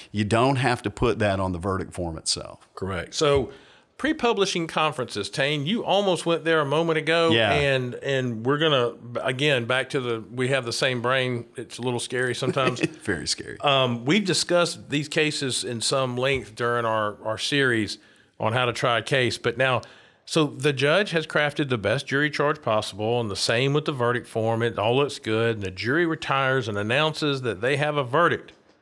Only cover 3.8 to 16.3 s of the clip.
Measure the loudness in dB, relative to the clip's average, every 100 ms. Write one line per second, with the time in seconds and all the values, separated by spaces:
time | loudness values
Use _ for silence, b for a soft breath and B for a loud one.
3.8 | B -4 -2 0 0 2 0 -2 -2 0
4.8 | 0 -2 -4 -6 -4 -2 0 0 -2 -2
5.8 | 2 2 2 2 2 0 2 2 2 2
6.8 | 2 0 2 2 4 4 4 4 2 2
7.8 | -2 -4 -2 -2 -2 -2 0 2 4 4
8.8 | 2 -4 -8 -4 -4 0 2 2 2 -2
9.8 | 0 -2 -2 -4 -6 -4 0 0 -2 0
10.8 | 0 0 0 2 0 -2 -6 -14 -14 -6
11.8 | -4 -4 -2 -2 -2 0 -2 0 0 0
12.8 | -4 -4 -4 -2 -2 -6 -8 -4 0 2
13.8 | 2 0 0 0 0 -2 2 2 0 -4
14.8 | -6 -6 -2 0 0 -2 -4 -4 -4 -4
15.8 | 0 0 0 0 0